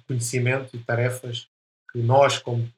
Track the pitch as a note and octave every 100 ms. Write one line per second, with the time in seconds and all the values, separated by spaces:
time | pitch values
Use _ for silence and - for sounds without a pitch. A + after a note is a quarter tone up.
0 | - B2+ A#2 B2+ A#2+ C3 C3 A#2+ - A#2
1 | A#2+ - B2 A#2 - _ _ _ _ A#2+
2 | A#2 C3+ C#3 B2 - A#2+ A#2